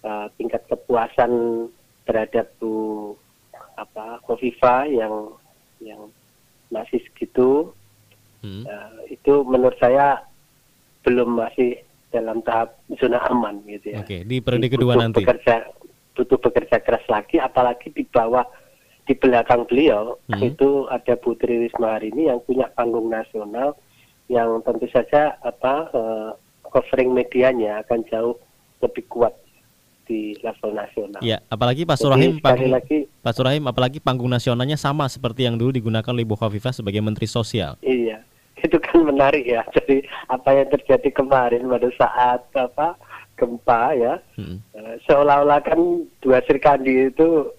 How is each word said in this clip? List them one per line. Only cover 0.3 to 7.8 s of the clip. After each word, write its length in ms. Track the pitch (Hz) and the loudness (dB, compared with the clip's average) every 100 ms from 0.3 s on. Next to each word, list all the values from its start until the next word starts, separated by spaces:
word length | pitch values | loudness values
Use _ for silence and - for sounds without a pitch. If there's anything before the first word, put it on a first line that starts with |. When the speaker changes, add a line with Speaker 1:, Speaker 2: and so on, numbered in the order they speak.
Speaker 1:
tingkat 320 | _ 117 - - | _ -8 -8 -6
kepuasan 640 | 120 - 120 117 - 120 120 117 117 117 _ _ _ | -8 -2 -2 0 0 0 2 0 -4 -6 _ _ _
terhadap 460 | - 113 107 117 - _ | -4 -2 0 -2 -4 _
Bu, 560 | 113 110 110 107 104 - _ _ _ - - | -6 -6 -6 -8 -10 -16 _ _ _ -20 -20
apa, 440 | - 214 - 110 117 | -18 -16 -14 -14 -16
Khofifah 640 | - 113 123 - 127 123 147 | -8 -4 -4 2 2 2 0
yang, 420 | 131 110 107 107 - _ _ _ _ | -2 -2 -6 -10 -16 _ _ _ _
yang 320 | 110 107 107 _ _ _ _ _ _ | -20 -20 -20 _ _ _ _ _ _
masih 320 | 110 113 123 - | -12 -6 -8 -8
segitu, 640 | _ - - 127 143 160 - | _ -6 0 2 2 0 -10